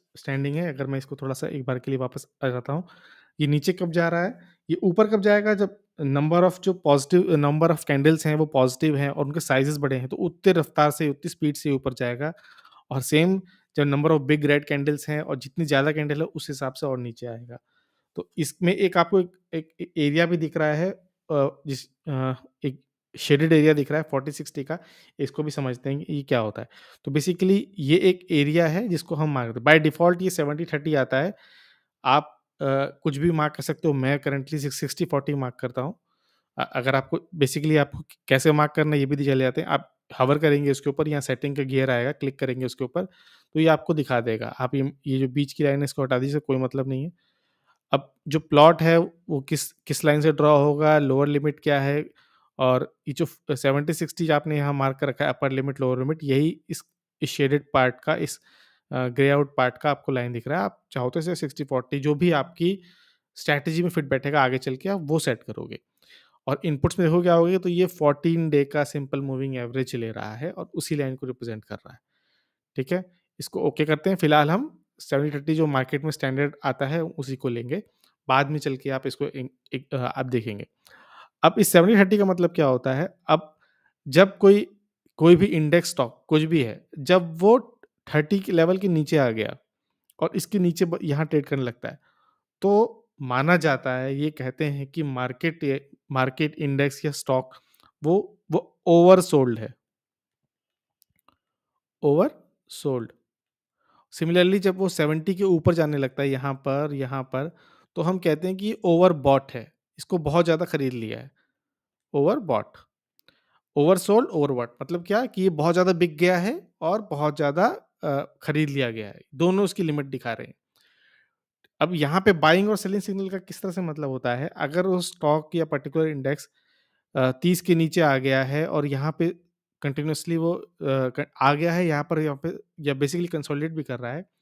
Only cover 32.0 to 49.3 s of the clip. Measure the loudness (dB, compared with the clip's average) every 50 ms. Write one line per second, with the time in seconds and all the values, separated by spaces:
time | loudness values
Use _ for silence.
32 | 2 4 4 4 2 -2 _ _ _ _ _ -6 -2 -2 0 0 -2 -4 -6 _
33 | -6 -4 -4 0 0 0 0 0 -2 -2 -4 -6 -8 -8 -8 -2 -2 -2 0 0
34 | 0 0 0 0 -2 -4 -4 -4 -6 -6 -8 -6 -6 -6 -6 -6 -8 -8 -6 -6
35 | -6 -2 -2 -4 -2 -2 -4 -4 -4 -6 -8 -8 -10 -8 -6 -6 -8 -8 -10 _
36 | _ _ _ _ _ _ _ _ _ _ -8 -8 -8 -4 -4 -4 -2 0 0 0
37 | -2 -2 -6 -6 -6 _ -2 -2 0 0 0 -2 0 2 2 2 2 0 -4 -16
38 | -16 _ -20 _ _ 0 2 4 4 4 4 4 2 0 0 -2 0 2 2 0
39 | 0 0 -2 -2 0 0 2 2 2 0 -2 -2 -4 -2 -2 -4 -4 _ _ _
40 | _ _ -2 0 2 2 2 2 4 2 2 4 2 0 -2 0 -2 -6 -2 -2
41 | -2 -2 -2 -4 -4 -4 -6 -4 -4 -6 -4 -4 -4 -2 0 0 2 2 0 0
42 | 0 -2 -4 -4 -6 -6 -4 -4 -4 -4 -4 -4 -6 -8 -6 -6 -8 -6 -4 -6
43 | -6 -6 _ _ _ _ _ _ _ _ -2 2 4 4 4 2 2 -2 -2 -2
44 | 0 0 0 0 0 -2 -4 -4 -6 -10 -8 -6 -6 -4 -2 -2 -4 -4 -6 _
45 | -6 -4 -2 -2 -2 -2 -2 -2 -4 -4 -4 -2 0 0 0 0 -2 -4 -4 -4
46 | -2 -2 0 -2 -2 -2 -4 -4 -2 -2 -2 -2 -2 -4 -4 -6 -6 -4 -6 -6
47 | -8 -10 -12 _ _ _ _ _ _ _ _ _ _ _ _ _ _ -2 -2 -2
48 | -2 -6 _ _ -10 -4 -4 -4 -2 2 6 8 8 8 8 6 4 4 4 4
49 | 2 0 -6 _ _ -6